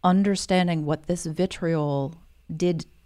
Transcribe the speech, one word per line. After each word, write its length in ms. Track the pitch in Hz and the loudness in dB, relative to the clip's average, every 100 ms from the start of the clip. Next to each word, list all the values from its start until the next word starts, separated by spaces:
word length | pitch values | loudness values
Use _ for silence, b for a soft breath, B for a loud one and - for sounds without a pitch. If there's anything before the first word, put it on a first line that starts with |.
understanding 800 | 180 185 202 196 - 185 180 165 147 | 2 4 4 0 0 2 2 0 -2
what 220 | 151 - | -2 -2
this 180 | 175 170 | -6 -4
vitriol 920 | 156 185 - 170 165 147 139 139 165 - - - 160 | -2 -4 -2 -2 0 0 -2 -4 -8 -20 -20 -14 -2
did 300 | 175 165 - _ | 0 -2 -6 _